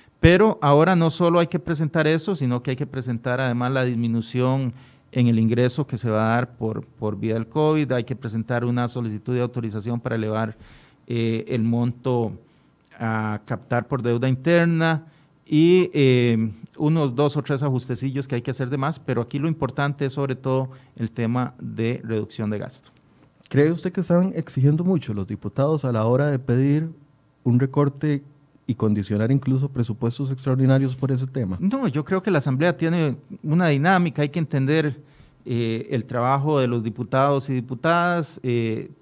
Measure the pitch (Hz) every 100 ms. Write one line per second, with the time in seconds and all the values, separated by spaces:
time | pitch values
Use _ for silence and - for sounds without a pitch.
0 | _ _ 165 180 220 - 147 143 170 180
1 | 165 - 170 170 170 175 - 156 156 170
2 | 151 160 160 170 131 120 127 127 139 135
3 | 123 117 127 123 131 120 123 135 127 117
4 | 117 117 110 123 127 135 127 - - _
5 | _ 131 120 113 110 120 123 139 139 117
6 | 120 107 110 117 123 - 110 107 113 -
7 | 107 98 110 113 113 151 151 156 135 127
8 | 107 120 113 110 110 120 120 120 120 127
9 | 113 107 - 123 120 123 113 107 110 117
10 | 127 117 107 107 113 - - - - _
11 | - 117 113 113 - 127 113 117 120 120
12 | 131 123 110 95 - _ _ _ _ -
13 | 113 110 107 104 - 113 - 120 - 135
14 | 117 117 131 131 147 170 170 165 165 160
15 | - _ _ _ - 151 165 185 175 147
16 | 135 123 120 113 113 101 - - 151 160
17 | 143 120 147 147 131 139 143 127 - 120
18 | 135 135 135 120 120 123 127 139 135 131
19 | - 120 113 143 160 156 127 - 143 139
20 | 139 139 139 131 135 131 131 - - -
21 | 113 - 113 123 120 - 117 107 113 127
22 | 113 110 107 - 107 104 - - _ _
23 | _ _ _ _ _ 131 151 170 185 190
24 | 175 175 185 - - - 139 156 175 180
25 | - 104 95 107 104 - 143 156 131 113
26 | 110 127 147 135 131 120 139 147 165 -
27 | - _ _ _ 123 120 131 143 143 139
28 | 151 143 - _ _ _ - 110 110 104
29 | 98 104 113 139 131 131 139 127 117 104
30 | 117 120 135 131 139 131 131 135 135 127
31 | 135 131 131 131 98 90 190 269 226 135
32 | 151 185 208 160 139 131 175 170 165 170
33 | 151 120 - - 156 165 175 139 160 190
34 | 170 147 147 175 151 139 135 160 151 135
35 | - - - _ - 120 113 113 127 127
36 | - 123 123 139 147 143 127 120 113 110
37 | 104 135 139 139 135 127 123 123 160 170
38 | 175 175 151 - 131 120 113 113 - -